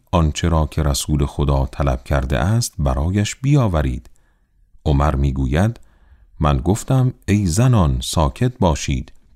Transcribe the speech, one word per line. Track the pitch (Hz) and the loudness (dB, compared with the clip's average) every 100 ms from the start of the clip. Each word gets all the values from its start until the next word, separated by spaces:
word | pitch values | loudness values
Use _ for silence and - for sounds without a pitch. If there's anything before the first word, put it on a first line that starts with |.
| _ | _
آنچه | 92 78 - 82 | 2 2 0 0
را | 80 76 | 2 0
که | - | -2
رسول | 73 69 - 73 69 | -2 -2 -2 -2 -2
خدا | - 71 69 65 | -2 0 0 -2
طلب | - 69 65 | -2 -2 -2
کرده | - 69 67 64 | -2 -4 -2 -2
است | 85 113 - - | 0 0 -2 -2
برایش | 69 65 85 101 104 - | -2 0 0 0 -2 -2
بیاورید. | 135 147 113 80 67 62 - - _ _ _ _ _ - - | 0 2 2 0 -2 -4 -10 -20 _ _ _ _ _ -8 0
عمر | 71 73 | 2 2
می‌گوید: | 67 69 65 64 73 107 117 - _ _ - _ - | 2 0 0 -2 0 0 -4 -14 _ _ -20 _ -2
من | 76 67 | 0 0
گفتم: | 85 113 - 131 127 - - | 0 -2 0 0 0 -2 -2
ای | 104 95 | 0 0
زنان، | 85 127 117 78 62 | 2 2 4 2 0
ساکت | - 87 71 - 127 - | -2 0 0 0 -4 0
باشید، | 90 - - 64 - - _ | 0 0 -2 -4 -6 -16 _